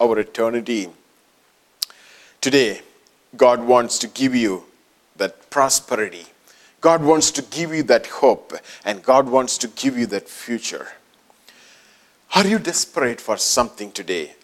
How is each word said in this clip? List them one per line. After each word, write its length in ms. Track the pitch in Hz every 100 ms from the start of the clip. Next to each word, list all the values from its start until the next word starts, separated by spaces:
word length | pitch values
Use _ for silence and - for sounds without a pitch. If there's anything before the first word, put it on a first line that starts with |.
our 180 | 117 107
eternity. 720 | 104 - 113 117 113 113 87 - _ _ _ _ _ _ _ - - - - - - -
Today, 400 | 131 135 113 92 - _ _ _ _ 120
God 240 | 123 120
wants 360 | 117 123 117 -
to 100 | 113
give 260 | - 135
you 300 | 123 107 90 - _ _ _ _ -
that 340 | 95 - -
prosperity. 760 | 143 135 - - 117 101 85 85 _ _ _ _ -
God 220 | 160 165
wants 300 | 147 160 -
to 100 | 143
give 320 | - 151 170
you 80 | 160
that 220 | 131 117 -
hope, 460 | - 135 101 - 82 - -
and 180 | 101 98
God 260 | - 131 131
wants 300 | 131 123 -
to 80 | 226
give 320 | - 269 247
you 80 | 220
that 220 | 196 -
future. 640 | - - 113 - 76 - - _ _ _ _ - _ - - _ _ _ _ - 185
Are 100 | 196
you 140 | 220
desperate 600 | 165 - - 170 123 117
for 160 | - 98
something 540 | - - 117 - 104
today 460 | 101 92 87 73 -